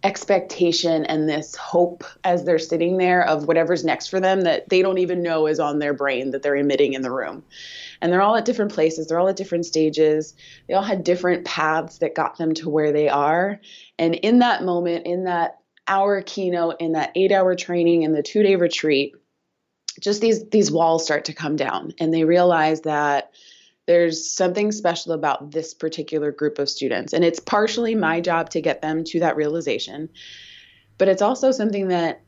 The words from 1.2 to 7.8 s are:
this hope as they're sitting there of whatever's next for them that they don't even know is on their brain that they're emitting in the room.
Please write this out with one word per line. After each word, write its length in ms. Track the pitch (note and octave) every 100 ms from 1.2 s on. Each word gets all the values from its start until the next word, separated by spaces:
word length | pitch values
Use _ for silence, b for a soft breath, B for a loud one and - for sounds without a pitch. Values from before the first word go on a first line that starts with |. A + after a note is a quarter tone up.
| D#3
this 260 | D3+ D3+
hope 480 | - - F3 F3 F3 - -
as 200 | F#3+ F3
they're 140 | C#3+ E3
sitting 380 | - E3 E3+ F#3
there 280 | F3+ F3+ F3
of 200 | D3+ D3
whatever's 380 | E3 E3 F3
next 240 | D#3 B2+ -
for 100 | G#3
them 220 | F#3+ F#3+
that 260 | F3 D#3 -
they 140 | F#3+
don't 160 | F#3 F#3+
even 240 | F3+ F3+
know 240 | E3+ D#3+ D#3
is 140 | D#3
on 180 | D3+ D3
their 160 | D3
brain 380 | C#3+ C#3 B2+ C3+
that 100 | C3+
they're 140 | C#3+ C#3+
emitting 360 | C#3+ C#3 C#3+
in 80 | C3+
the 80 | B2+
room. 340 | B2+ F2+ D#3+ - B B B